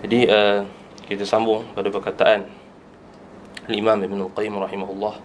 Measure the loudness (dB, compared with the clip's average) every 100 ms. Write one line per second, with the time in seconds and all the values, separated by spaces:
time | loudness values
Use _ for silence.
0 | 0 2 6 6 4 2 -4 -14 -20 -20
1 | -10 -6 0 0 2 0 -2 -4 -4 -4
2 | -6 2 4 4 0 -16 -20 -20 -20 -20
3 | -20 -20 -20 -20 -20 -16 -6 -2 2 2
4 | 0 -6 -6 -6 -6 -4 -6 -6 -8 -6
5 | -6 -8